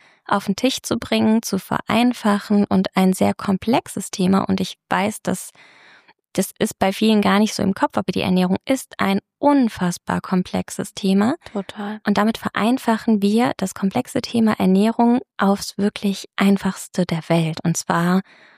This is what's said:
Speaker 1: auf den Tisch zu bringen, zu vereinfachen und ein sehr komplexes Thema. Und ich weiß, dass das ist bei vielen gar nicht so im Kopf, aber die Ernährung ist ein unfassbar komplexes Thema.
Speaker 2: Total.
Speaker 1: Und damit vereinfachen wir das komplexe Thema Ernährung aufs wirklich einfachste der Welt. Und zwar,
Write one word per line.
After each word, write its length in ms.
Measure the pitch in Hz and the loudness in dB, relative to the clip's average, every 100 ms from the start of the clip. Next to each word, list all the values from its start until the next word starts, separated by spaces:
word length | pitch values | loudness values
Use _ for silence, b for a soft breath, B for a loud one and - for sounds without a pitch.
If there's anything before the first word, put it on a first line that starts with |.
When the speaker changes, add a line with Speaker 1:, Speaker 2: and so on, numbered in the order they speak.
| b b - | b b -4
Speaker 1:
auf 200 | 202 - | -2 -2
den 100 | 190 | -2
Tisch 260 | 262 - | -2 -2
zu 160 | - 233 | -6 -6
bringen, 440 | - 220 220 226 | -2 0 2 2
zu 180 | - 190 | 0 -6
vereinfachen 1040 | - - - 220 247 240 214 202 - 208 | -4 -6 -2 2 2 2 0 0 2 2
und 320 | 202 196 190 - | 2 2 2 2
ein 160 | 190 | 2
sehr 220 | 185 202 | 4 0
komplexes 760 | - - 185 226 285 - - - | 0 -2 -2 0 -2 -2 -10 -8
Thema. 380 | - 185 190 - | -2 2 2 2
Und 140 | 190 | -2
ich 160 | 185 - _ | -2 -8 _
weiß, 320 | 180 208 - | -2 -2 -4
dass 300 | - 185 - b b b b b b b _ - | -4 -6 -8 b b b b b b b _ -4
das 140 | - - | -4 -4
ist 180 | 220 - | -4 0
bei 160 | 190 | -2
vielen 280 | 196 220 214 | 2 2 4
gar 180 | 202 196 | 4 4
nicht 160 | 214 - | 2 0
so 80 | |
im 100 | 190 | -2
Kopf, 240 | - 294 - | 0 -2 -2
aber 140 | 190 | -2
die 100 | 185 | -2
Ernährung 360 | 190 185 180 185 - | 0 2 2 0 -2
ist 340 | 262 - - | -4 -4 -4
ein 200 | 196 196 - _ | -2 -2 -4 _
unfassbar 800 | 285 285 233 - 175 - - 175 | 2 4 2 0 -4 -2 -4 -6
komplexes 720 | - 185 - 185 - - 190 | -2 -2 -2 -4 -6 -8 -10
Thema. 420 | - 190 196 220 330 - | -4 0 2 2 -2 -6
Speaker 2:
Total. 480 | 202 - - 202 214 - | -8 -8 -10 -10 -6 -2
Speaker 1:
Und 120 | 202 | 2
damit 200 | 214 - | 0 -2
vereinfachen 840 | - - 214 254 - 214 - 214 | -6 -2 0 0 0 0 2 2
wir 320 | 202 220 247 - | 2 2 0 -2
das 160 | 190 | -6
komplexe 480 | - 196 247 - 247 | -2 -2 -2 -4 -6
Thema 320 | - 233 220 - | -2 2 2 2
Ernährung 600 | 190 190 220 226 233 247 - - | 4 4 2 2 2 2 -2 -2
aufs 400 | 196 202 - - | 0 0 -4 -4
wirklich 480 | 208 - 202 196 - - | -4 -2 -4 -4 -8 0
einfachste 680 | 196 196 190 - - - 175 | 2 2 0 -6 -6 -4 -2
der 160 | 165 - | -2 0
Welt. 320 | 170 160 160 | 0 0 -2
Und 140 | 170 165 | -2 -2
zwar, 440 | - 170 175 185 b b b | -2 0 2 0 b b b